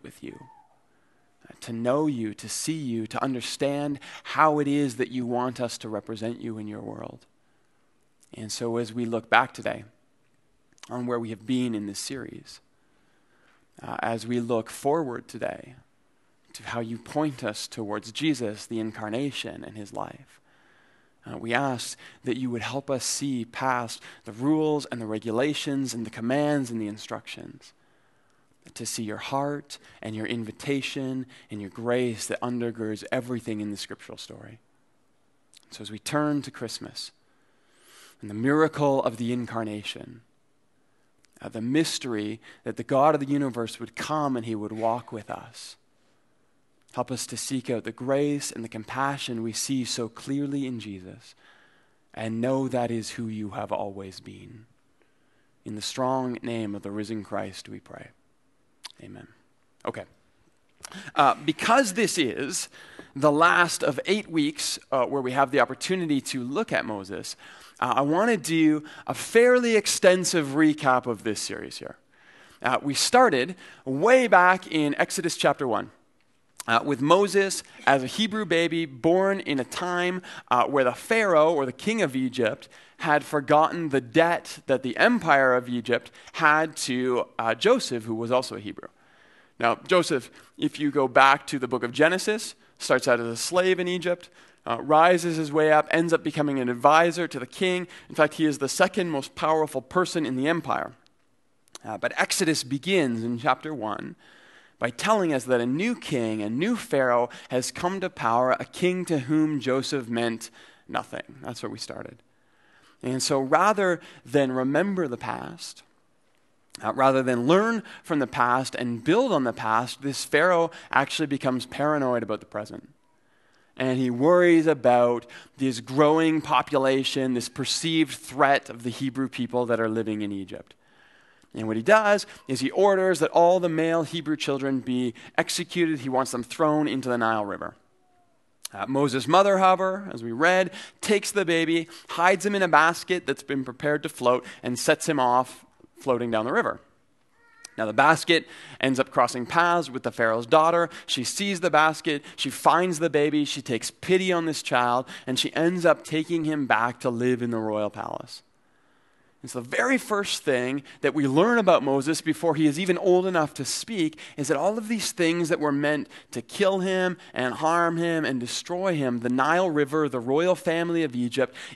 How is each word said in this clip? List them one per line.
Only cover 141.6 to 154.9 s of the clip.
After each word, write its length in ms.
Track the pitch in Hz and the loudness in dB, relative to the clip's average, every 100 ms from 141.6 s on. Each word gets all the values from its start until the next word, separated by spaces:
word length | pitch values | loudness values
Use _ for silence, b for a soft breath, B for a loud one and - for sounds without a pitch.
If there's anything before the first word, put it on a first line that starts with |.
| 165 165 160 B B | 2 0 -2 B B
hides 380 | - 175 190 196 | 4 4 4 2
him 80 | |
in 80 | 202 | 0
a 60 | 180 | 6
basket 580 | 151 160 - - 180 - | 6 6 2 -2 -4 -2
that's 160 | 139 | -6
been 220 | - 139 | -4 -4
prepared 380 | 127 120 147 151 | -4 -4 -2 -2
to 60 | 156 | -4
float, 380 | - 123 123 - B | -2 2 2 0 B
and 160 | - 123 | -6 -4
sets 280 | - 208 - | 2 2 2
him 140 | 147 | 2
off 460 | 123 123 127 - _ _ - _ | 4 4 2 -6 _ _ -20 _
floating 320 | 135 120 120 | 0 0 2
down 160 | 110 113 | 0 0
the 60 | |
river. 260 | 196 131 - _ _ _ _ _ _ _ _ - - | 0 0 -4 _ _ _ _ _ _ _ _ -18 -6
Now, 80 | |
the 80 | 110 | -4
basket 560 | 107 143 160 - 165 - B B B | 4 6 6 4 2 2 B B B
ends 180 | 131 131 | 0 2
up 120 | 135 | 0
crossing 340 | - 123 127 | 2 2 0
paths 460 | 117 165 175 175 143 | -2 2 2 2 0
with 140 | 127 | -4
the 60 | 123 | -6
Pharaoh's 360 | - 113 110 117 | 0 2 2 4
daughter. 420 | 156 160 170 165 B B | 4 6 2 0 B B
She 160 | - | -4
sees 380 | 117 - 202 185 | -4 -4 -2 0
the 100 | 175 | 2
basket. 520 | 151 156 151 165 147 - B | 4 4 2 -4 -4 -6 B
She 120 | 139 | -6
finds 500 | - - 156 185 151 | 2 4 4 4 0
the 120 | 165 | 2
baby. 340 | 147 147 147 | 2 4 2
She 160 | 143 - | 0 -4
takes 300 | 131 113 - | -4 -4 -4
pity 420 | - - 185 185 | -10 2 2 4
on 140 | 175 165 | 2 0
this 160 | 151 | -4
child, 440 | - 131 123 | 0 2 4